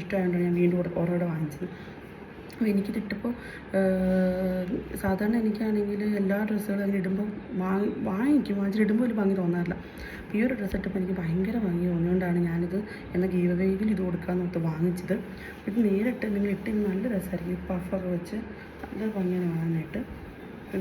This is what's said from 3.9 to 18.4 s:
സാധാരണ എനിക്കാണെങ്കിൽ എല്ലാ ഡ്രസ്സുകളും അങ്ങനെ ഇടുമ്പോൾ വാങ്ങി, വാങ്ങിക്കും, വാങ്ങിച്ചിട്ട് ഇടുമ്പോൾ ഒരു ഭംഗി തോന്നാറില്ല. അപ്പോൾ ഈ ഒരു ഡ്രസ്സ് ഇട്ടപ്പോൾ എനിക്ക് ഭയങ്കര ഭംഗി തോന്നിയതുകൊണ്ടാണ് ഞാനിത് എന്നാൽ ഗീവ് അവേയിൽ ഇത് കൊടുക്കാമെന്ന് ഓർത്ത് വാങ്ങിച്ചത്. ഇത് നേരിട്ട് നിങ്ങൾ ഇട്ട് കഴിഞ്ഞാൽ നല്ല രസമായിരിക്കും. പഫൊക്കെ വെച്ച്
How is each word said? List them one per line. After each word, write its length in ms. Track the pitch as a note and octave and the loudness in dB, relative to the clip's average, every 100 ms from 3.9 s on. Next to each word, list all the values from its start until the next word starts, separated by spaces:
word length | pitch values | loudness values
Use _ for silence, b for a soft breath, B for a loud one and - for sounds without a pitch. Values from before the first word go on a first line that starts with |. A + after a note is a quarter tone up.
| F#3+ F#3 F#3 F#3 F#3 F#3 F#3 F#3 - - F#3 | 4 4 4 4 2 0 0 -2 -4 -4 -2
സാധാരണ 380 | G3 F#3+ G#3 A#3 | 0 2 2 2
എനിക്കാണെങ്കിൽ 680 | A3 - A3 G#3+ G3+ G3+ G#3+ G#3 | 2 2 2 2 2 0 0 2
എല്ലാ 180 | G3 G3 | 2 2
ഡ്രസ്സുകളും 380 | G#3+ G#3+ G3+ G3+ | 2 0 0 0
അങ്ങനെ 140 | G3 G3 | 2 0
ഇടുമ്പോൾ 300 | F#3 G3 G#3+ - - G3 | 0 0 -2 -6 -6 -2
വാങ്ങി, 280 | F#3 F#3+ G#3 - G#3+ | 0 2 0 0 -2
വാങ്ങിക്കും, 460 | F#3+ C4 D4 G3+ G3+ | 0 4 4 4 0
വാങ്ങിച്ചിട്ട് 280 | G3 G#3 G3+ | 2 4 4
ഇടുമ്പോൾ 180 | A3 B3 | 4 2
ഒരു 60 | |
ഭംഗി 200 | G#3+ G3 | 2 2
തോന്നാറില്ല. 420 | F#3+ F3 F3 E3+ - B B B B | 2 2 2 0 -4 B B B B
അപ്പോൾ 160 | - G#3 | -4 0
ഈ 40 | B3 | 2
ഒരു 80 | |
ഡ്രസ്സ് 220 | B3 G3 F#3+ | 0 -2 -2
ഇട്ടപ്പോൾ 240 | F#3 F#3+ | -2 -2
എനിക്ക് 160 | F#3 F#3 | 0 0
ഭയങ്കര 360 | E3 E3+ F#3+ A#3+ | 0 2 2 0
ഭംഗി 280 | G3+ E3+ F3+ | 0 2 2
തോന്നിയതുകൊണ്ടാണ് 540 | E3+ E3+ F#3 F3+ F3 | 2 2 2 2 2
ഞാനിത് 380 | F3 E3+ F3 F#3 G#3+ B B | 2 0 0 -2 -4 B B
എന്നാൽ 160 | F3 F#3 | 0 2
ഗീവ് 220 | F3+ F3 F3 | 4 2 4
അവേയിൽ 360 | F#3+ F#3+ G#3+ G3 | 2 2 2 2
ഇത് 60 | |
കൊടുക്കാമെന്ന് 440 | F3+ E3+ - F3+ F3 | 0 -2 0 0 0
ഓർത്ത് 160 | F3 E3 | 0 0
വാങ്ങിച്ചത്. 440 | D#3 F3 F3 - G#3 - B B B - | 2 0 0 -2 -2 -4 B B B -2
ഇത് 100 | G3+ G#3+ | 2 4
നേരിട്ട് 380 | G3 A3+ B3 A3 G3+ | 4 2 0 -2 0
നിങ്ങൾ 140 | G3+ F#3+ | 0 0
ഇട്ട് 140 | A3+ | 0
കഴിഞ്ഞാൽ 200 | G#3+ G#3 | 0 2
നല്ല 180 | F#3 A#3+ G3+ | 0 0 -2
രസമായിരിക്കും. 440 | - F3 E3+ F3+ - | -2 -4 -4 -4 -2
പഫൊക്കെ 380 | F#3 - F#3+ F3+ F3 | -4 -2 -4 -2 -2
വെച്ച് 200 | - G#3+ | -4 -6